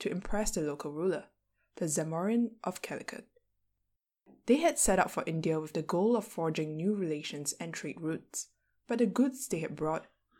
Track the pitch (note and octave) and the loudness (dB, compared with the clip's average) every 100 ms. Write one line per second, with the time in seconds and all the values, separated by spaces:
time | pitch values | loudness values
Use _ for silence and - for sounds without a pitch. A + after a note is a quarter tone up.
0 | - F3+ G3 G3+ G#3+ - D3+ D3 D#3 D3 | -4 -2 0 0 2 0 -2 -2 -6 -2
1 | F#3 D#3 - _ _ _ _ - E3 D3+ | 0 0 -4 _ _ _ _ -6 -2 0
2 | D#3+ E3 F#3+ A#3 A#3 - - - - C#3+ | 0 0 2 4 2 0 -6 -6 -8 -8
3 | - - - _ _ _ _ _ _ _ | -8 -12 -16 _ _ _ _ _ _ _
4 | _ _ - - - C4+ E4 - - F#3 | _ _ -20 -8 4 4 6 4 4 4
5 | - - - D#3+ D#3+ D#3 D#3 E3+ D#3 F3 | 4 0 -2 0 0 0 0 -4 0 2
6 | G#3 A#3+ - - E3 D#3+ D#3 D#3 F#3 G#3 | 4 2 0 -2 -2 0 -2 -2 0 0
7 | F3 D3+ D3+ D3 C#3+ - E3+ D#3+ D#3 C3+ | 0 -2 -4 -8 -8 -6 -8 -8 -8 -6
8 | D#3 D#3+ - - - _ _ _ - A#3 | -4 -6 -6 -10 -10 _ _ _ -6 2
9 | A3+ - C4+ B3+ - E3+ D#3+ D3+ D#3 D#3+ | 2 4 2 2 -4 -4 -4 -4 -2 -2
10 | - _ _ | -6 _ _